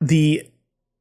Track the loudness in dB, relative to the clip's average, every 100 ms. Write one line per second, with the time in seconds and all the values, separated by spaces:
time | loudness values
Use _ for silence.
0 | -2 2 2 -2 -8 _ _ _ _ -2